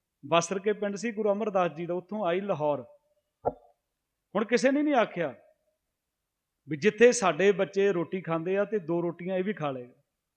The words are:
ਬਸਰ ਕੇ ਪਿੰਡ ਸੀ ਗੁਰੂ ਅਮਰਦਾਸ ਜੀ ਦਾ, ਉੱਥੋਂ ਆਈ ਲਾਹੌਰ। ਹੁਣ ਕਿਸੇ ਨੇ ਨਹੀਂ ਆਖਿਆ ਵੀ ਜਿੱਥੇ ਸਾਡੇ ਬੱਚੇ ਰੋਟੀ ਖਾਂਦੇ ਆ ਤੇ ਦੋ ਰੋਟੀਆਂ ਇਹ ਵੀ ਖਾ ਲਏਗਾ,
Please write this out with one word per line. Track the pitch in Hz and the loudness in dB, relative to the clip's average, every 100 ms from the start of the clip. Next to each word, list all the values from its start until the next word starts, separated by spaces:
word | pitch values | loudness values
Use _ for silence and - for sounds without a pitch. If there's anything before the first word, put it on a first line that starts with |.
| _ _ 135 | _ _ 0
ਬਸਰ | 165 170 196 | 0 2 -2
ਕੇ | 202 | -2
ਪਿੰਡ | 202 202 196 | -2 -4 -4
ਸੀ | 233 | -6
ਗੁਰੂ | 208 208 | -2 0
ਅਮਰਦਾਸ | 202 214 190 180 | 0 0 0 0
ਜੀ | 147 170 | -2 -6
ਦਾ, | |
ਉੱਥੋਂ | 180 180 214 180 | -6 -6 -4 -2
ਆਈ | 180 | -2
ਲਾਹੌਰ। | 202 151 151 143 120 _ _ _ _ _ - - - _ _ _ _ _ _ 196 | -2 -2 0 -2 -6 _ _ _ _ _ -6 -6 -10 _ _ _ _ _ _ -4
ਹੁਣ | 214 | 0
ਕਿਸੇ | 240 254 | 2 4
ਨੇ | 277 | 2
ਨਹੀਂ | 302 | 2
ਆਖਿਆ | 269 208 180 151 113 _ _ _ _ _ _ _ _ _ _ _ _ 135 | 2 2 -2 -6 -8 _ _ _ _ _ _ _ _ _ _ _ _ -10
ਵੀ | 151 | -2
ਜਿੱਥੇ | 190 214 240 | 0 6 6
ਸਾਡੇ | 240 185 151 196 | 6 2 4 4
ਬੱਚੇ | 185 190 196 196 | 4 0 0 2
ਰੋਟੀ | 175 160 190 | 0 -2 -6
ਖਾਂਦੇ | 165 165 165 196 | -4 -4 -2 -2
ਆ | 202 | -2
ਤੇ | 208 | -4
ਦੋ | 156 170 | -2 -2
ਰੋਟੀਆਂ | 170 165 180 185 | -2 -6 -6 -4
ਇਹ | |
ਵੀ | 185 | -4
ਖਾ | 160 147 | -4 -6
ਲਏਗਾ, | 131 123 _ _ _ _ | -8 -12 _ _ _ _